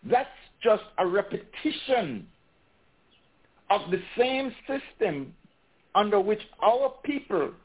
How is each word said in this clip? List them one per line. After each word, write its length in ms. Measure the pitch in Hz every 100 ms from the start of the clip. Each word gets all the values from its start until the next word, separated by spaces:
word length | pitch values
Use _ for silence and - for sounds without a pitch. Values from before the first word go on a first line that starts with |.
| -
that's 200 | 247 277 - - _
just 220 | 226 214 - -
a 80 | 180
repetition 1200 | 190 196 - - - 311 - - 254 175 113 85 _ _ _ _ _ _ _ _ _ _ _ _ _ _
of 220 | 202 175
the 100 | 180 - -
same 380 | 247 262 269 - -
system 680 | 269 - - 208 147 135 - _ _ _ _ _
under 260 | 190 208 208
which 200 | 190 214 - -
our 320 | 196 247 269 -
people 460 | - 285 - 185 143 -